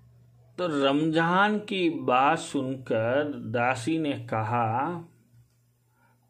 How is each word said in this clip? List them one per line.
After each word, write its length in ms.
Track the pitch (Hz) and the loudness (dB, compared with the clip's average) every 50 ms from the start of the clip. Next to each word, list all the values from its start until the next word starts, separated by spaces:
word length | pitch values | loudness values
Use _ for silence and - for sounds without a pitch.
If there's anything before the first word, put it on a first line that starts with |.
| _ - - - - _ _ - - - - - | _ -20 -20 -20 -20 _ _ -20 -20 -16 -8 -4
तो 280 | 180 170 151 143 139 | -2 -2 0 2 4
रमजान 720 | 139 139 147 156 160 156 165 165 170 180 190 202 214 214 202 | 4 4 4 2 2 2 2 2 2 4 4 4 4 2 0
की 320 | 208 - 202 190 180 160 | -2 -4 -2 0 0 0
बात 480 | 147 135 127 123 123 127 135 147 160 160 | 0 -2 -2 2 2 4 4 4 2 0
सुनकर 920 | - - - 143 131 131 135 127 123 - 123 110 110 117 127 143 151 147 | -2 -4 -4 -4 -4 -4 -6 -8 -4 -2 0 0 0 2 0 0 0 -2
दासी 680 | 135 120 117 113 110 120 120 127 131 117 - 156 160 160 | -6 -8 -8 -4 -2 0 0 0 0 -2 -2 -2 -2 0
ने 280 | 156 143 135 117 - | 0 -2 -4 -6 -6
कहा, 800 | - 120 110 110 110 120 120 117 110 110 123 139 165 175 170 170 - _ _ _ _ _ - _ _ _ _ _ _ _ _ _ _ _ _ _ _ _ _ _ | -4 -4 -2 -2 0 0 0 0 0 0 0 -2 -2 -4 -8 -12 -16 _ _ _ _ _ -20 _ _ _ _ _ _ _ _ _ _ _ _ _ _ _ _ _